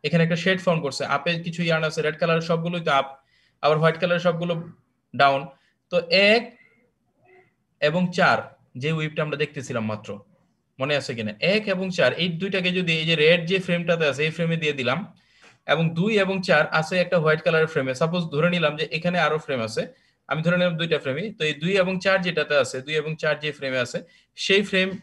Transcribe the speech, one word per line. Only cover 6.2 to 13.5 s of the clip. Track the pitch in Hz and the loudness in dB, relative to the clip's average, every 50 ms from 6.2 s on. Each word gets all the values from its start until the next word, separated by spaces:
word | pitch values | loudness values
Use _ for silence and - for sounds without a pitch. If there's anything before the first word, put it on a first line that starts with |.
| 202 208 | 6 6
এক | 220 240 240 - - _ _ _ _ _ _ _ _ _ _ _ _ _ _ _ _ - _ _ _ _ _ _ _ _ 147 151 | 6 4 2 -4 -16 _ _ _ _ _ _ _ _ _ _ _ _ _ _ _ _ -20 _ _ _ _ _ _ _ _ 0 0
এবং | 156 180 185 175 - 196 | 2 2 0 0 2 2
চার | 175 143 117 107 - - - _ _ _ _ 127 | 4 4 2 2 -2 -8 -20 _ _ _ _ -6
যে | 127 156 160 | -4 -2 -2
ওয়েভটা | 156 156 151 151 160 156 | -2 -4 -4 -4 -4 -4
আমরা | 151 139 143 | -4 -2 -4
দেখতেছিলাম | 151 143 - 143 123 - 131 117 110 107 | -4 -6 -6 -12 -8 -4 -4 -4 -2 -4
মাত্র, | 107 104 - - 101 104 - _ _ _ _ _ _ _ _ _ _ - | -6 -8 -10 -14 -14 -14 -16 _ _ _ _ _ _ _ _ _ _ -6
মনে | 131 147 147 139 | -2 0 0 -2
আছে | 127 - 127 | -2 -4 -6
কিনা, | 117 107 104 101 - - 165 202 | -6 -6 -6 -6 -2 0 2 2
এক | 214 214 208 190 | 2 0 -2 -2
এবং | 180 190 185 180 - | -2 -2 -4 0 2
চার | 139 123 - - | 2 2 4 0
এই | 170 185 165 165 | -2 -2 -2 -4
দুইটাকে | 190 196 190 190 175 185 180 190 | -4 -2 -2 0 0 0 0 0
যদি | 180 165 160 160 | 0 0 0 0
এই | 156 165 | 0 0
যে | 165 151 | 2 4
রেড | 151 156 175 175 165 165 | 6 6 6 4 2 -2